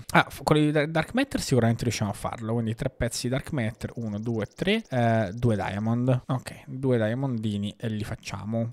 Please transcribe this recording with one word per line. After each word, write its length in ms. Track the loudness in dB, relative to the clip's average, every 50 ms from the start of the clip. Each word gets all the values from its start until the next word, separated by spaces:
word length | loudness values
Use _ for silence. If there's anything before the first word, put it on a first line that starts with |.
| -4 2
Ah, 160 | 4 4 4 4
f-, 140 | 0 -4 2
quello 180 | 4 4 6
di 100 | 6 4
da-, 160 | 4 2 2
dark 280 | 2 0 -2 -2 0 0
matter 260 | 0 0 0 -2 -4
sicuramente 440 | 0 2 4 4 6 4 4 2 0
riusciamo 260 | 0 0 0 -2 -2
a 40 | -2
farlo, 380 | -4 -6 -6 -6 -6 -4 -2 -2
quindi 220 | -2 0 -2 -2
tre 160 | -4 -4 -6
pezzi 360 | -4 _ -4 -4 -4 -4 -4
di 60 | -2 -2
dark 180 | -4 -4 -4 -4
matter, 400 | -2 -2 -2 -4 -6 -8 -8 -8
uno, 240 | -6 -6 -4 -4 -4
due, 280 | -4 -2 -2 -2 -2
tre, 380 | -4 _ -4 0 0 0 0 -2 -2
eh, 420 | 0 2 4 4 4 4 2 0 -2
due 240 | 0 2 2 2
diamond. 640 | 2 0 -2 -2 -2 0 0 0 2 2 2 2 2 0
Ok, 380 | -2 -4 -4 -4 -8 -14 -16 -14
due 320 | -12 -8 -4 0 2 2 2
diamondini 760 | 2 2 0 0 -2 -2 -2 -2 -2 -2 -2 -2 -2 -4 -6 -6
e 100 | -6 -4
li 160 | -4 -4 -4
facciamo. 680 | -6 -8 -10 -10 -10 -10 -8 -6 -4 -2 -2 -2 -4